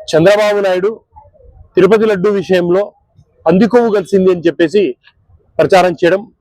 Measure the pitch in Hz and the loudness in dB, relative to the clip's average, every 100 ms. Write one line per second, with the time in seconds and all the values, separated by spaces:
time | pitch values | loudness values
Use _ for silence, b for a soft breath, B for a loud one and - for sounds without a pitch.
0 | - 156 180 208 208 208 190 185 202 220 | -4 0 2 2 0 -2 -2 -2 -4 -6
1 | _ - - _ - - - 180 190 220 | _ -20 -20 _ -20 -20 -6 0 2 2
2 | 220 196 208 202 180 185 175 185 208 - | 0 -2 -2 -2 -2 -2 0 -2 -4 -12
3 | _ _ _ _ 165 185 220 240 233 202 | _ _ _ _ -2 0 2 2 0 -2
4 | 156 196 185 180 160 147 160 202 151 - | -2 0 0 0 -2 -2 -2 0 -2 -6
5 | b _ _ _ _ - 151 185 180 160 | b _ _ _ _ -4 2 2 2 0
6 | 170 190 220 _ | -2 -2 -6 _